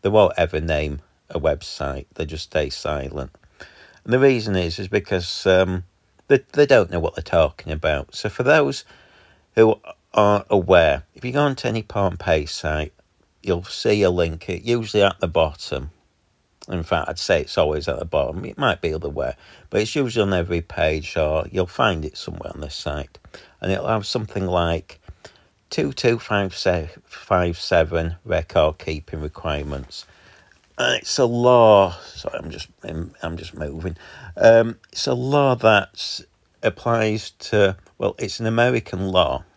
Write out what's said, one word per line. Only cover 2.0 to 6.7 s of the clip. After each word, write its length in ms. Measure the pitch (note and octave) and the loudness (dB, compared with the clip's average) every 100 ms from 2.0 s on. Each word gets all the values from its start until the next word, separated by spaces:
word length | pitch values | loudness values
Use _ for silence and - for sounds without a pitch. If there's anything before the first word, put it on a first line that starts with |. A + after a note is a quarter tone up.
| C2+ | -12
they 100 | - | -10
just 180 | D#2 D#2 | -8 -8
stay 260 | - D#2 D2 | -6 -4 -4
silent. 640 | - - D2+ C2+ D2+ C2 _ _ _ - _ - _ | -6 -6 -6 -6 -10 -12 _ _ _ -20 _ -20 _
And 80 | - | 0
the 80 | B2+ | 4
reason 380 | C#3 B2+ G#2 F#2+ | 4 4 0 -2
is, 220 | E2+ F2 | -2 -6
is 100 | F#2+ | -4
because, 580 | G#2+ - F#2 E2+ - F#2+ | -4 -2 -4 -4 -2 2
um, 380 | F#2 F#2 F#2 F2 _ _ _ - | 4 4 -2 -8 _ _ _ 2
they, 120 | C3+ _ | 2 _
they 140 | D3 | 0
don't 260 | C#3+ | 6